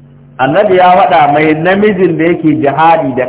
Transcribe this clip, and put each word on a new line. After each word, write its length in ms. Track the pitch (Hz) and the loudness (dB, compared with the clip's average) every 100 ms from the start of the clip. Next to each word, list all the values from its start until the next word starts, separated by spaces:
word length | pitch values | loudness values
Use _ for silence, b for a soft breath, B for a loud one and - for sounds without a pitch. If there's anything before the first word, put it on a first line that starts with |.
| - - - - | -20 -20 -16 -6
annabi 400 | 135 170 208 185 | -2 0 0 2
ya 180 | 180 185 | 2 2
faɗa 380 | 180 170 143 | 2 2 0
mai 200 | 147 156 156 | 0 0 -2
namijin 600 | 170 196 214 180 180 156 | -2 0 0 0 -2 0
da 60 | |
yake 320 | 160 165 160 - | -2 0 -2 -2
jihadi 580 | 139 135 165 165 143 | -2 0 2 2 -2
da 100 | 127 | -4